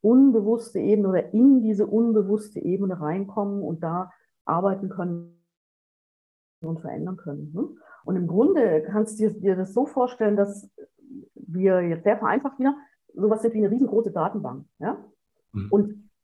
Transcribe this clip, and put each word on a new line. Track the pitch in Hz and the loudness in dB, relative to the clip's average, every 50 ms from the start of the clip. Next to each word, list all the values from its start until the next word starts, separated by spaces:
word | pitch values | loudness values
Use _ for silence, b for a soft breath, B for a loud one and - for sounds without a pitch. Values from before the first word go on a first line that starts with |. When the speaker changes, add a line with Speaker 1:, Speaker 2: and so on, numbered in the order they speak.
Speaker 1:
unbewusste | - 214 240 262 277 277 226 226 196 214 233 233 233 - - 190 | 4 6 8 8 8 8 6 4 2 2 0 -2 -4 -8 -6 -4
Ebene | - 196 214 214 202 190 | 2 2 4 4 4 2
oder | 185 175 - - | 0 0 -2 0
in | - 214 247 277 269 254 | 2 6 6 8 6 6
diese | 220 220 214 196 208 | 4 0 0 0 0
unbewusste | - - 220 233 233 220 214 190 185 208 208 214 - - - | 0 2 2 2 4 2 2 2 2 -2 -2 -4 -10 -14 -8
Ebene | - 170 180 190 196 190 180 165 | -4 -4 -2 -2 -2 -4 -4 -4
reinkommen | 151 151 165 190 196 196 - 208 202 202 202 202 | -4 -4 -4 -4 -6 -6 -6 -6 -4 -4 -4 -6
und | 180 - 170 160 | -6 -6 -6 -6
da | 170 160 170 180 185 185 b b b b _ _ _ | -6 -6 -4 -6 -6 -8 b b b b _ _ _
arbeiten | - 160 170 185 196 196 196 196 185 | -4 -2 0 0 0 -2 -2 -6 -10
können | 185 180 175 180 170 170 170 170 170 170 _ _ _ _ _ _ _ _ _ _ _ _ _ _ _ _ _ _ _ _ _ _ _ _ | -8 -6 -6 -6 -6 -8 -10 -16 _ _ _ _ _ _ _ _ _ _ _ _ _ _ _ _ _ _ _ _ _ _ _ _ _ _
und | - 160 165 160 | -10 -8 -8 -8
verändern | - - - - 151 180 185 | -8 -10 -8 -8 -8 -8 -8
können, | - - 156 143 151 147 151 156 | -10 -10 -12 -10 -10 -12 -10 -8
ne? | 185 285 - B B B B B B B | -8 -8 -8 B B B B B B B
Und | - 185 | -4 -4
im | 180 175 | -2 -2
Grunde | 156 165 196 247 349 381 311 240 196 160 156 | 0 2 2 4 4 4 4 2 2 2 0
kannst | 156 - 202 214 220 214 - 214 | 0 -2 -2 -2 -2 -2 -2 -2
du | 214 220 | -2 -2
dir, | - - | -2 0
dir | 175 196 185 | 0 0 0
das | 185 190 190 | 0 -2 -2
so | - 240 285 | -2 -2 -2
vorstellen, | - - 269 247 247 247 - 220 208 208 | 0 0 -2 -2 -2 -2 -2 0 0 2
dass | 202 202 202 202 - - - _ - - _ _ _ _ - - - - _ _ | 2 0 -2 -2 -14 -18 -20 _ -20 -20 _ _ _ _ -20 -20 -20 -20 _ _
wir | - - - 160 185 190 190 185 185 | -20 -14 -8 -4 0 2 4 4 4
jetzt | 175 170 165 165 | 2 0 -4 0
sehr | 170 202 226 208 | 0 0 0 2
vereinfacht | 220 - - 277 269 277 - - | 0 0 -2 0 -2 -6 -6 0
wieder | 254 277 285 294 B B B B _ _ _ | 0 0 0 -2 B B B B _ _ _
sowas | - 190 214 220 214 | -2 0 0 2 2
sind | 220 233 226 | 0 -2 0
wie | 214 | 2
eine | 208 196 | 0 0
riesengroße | 214 254 269 - 202 220 226 208 | 2 0 0 2 2 0 0 0
Datenbank, | - 175 156 131 - 208 147 127 123 139 147 _ _ _ | -2 -2 -4 -2 -4 -6 -8 -8 -12 -12 -16 _ _ _
ja? | 143 208 381 427 - - _ _ _ _ _ _ _ _ | -6 -6 -6 -8 -12 -20 _ _ _ _ _ _ _ _
Speaker 2:
Mhm. | - 104 95 101 | -10 -8 -4 0
Speaker 1:
Und | - 208 208 - - - - _ _ _ | 2 2 2 0 -4 -14 -18 _ _ _